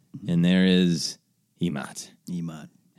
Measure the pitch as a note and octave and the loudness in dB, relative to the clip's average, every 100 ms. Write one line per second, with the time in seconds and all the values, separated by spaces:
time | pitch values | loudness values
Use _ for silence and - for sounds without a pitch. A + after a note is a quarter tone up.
0 | _ - G2 E2+ F2 F#2 F#2+ F2+ F2+ D#2+ | _ -12 -2 2 4 4 4 4 4 0
1 | - - _ _ _ _ F2 C#2+ - - | -4 -10 _ _ _ _ -4 -4 -10 -14
2 | - _ - F2 E2+ A2 F3 _ _ | -18 _ -12 -10 -10 -12 -18 _ _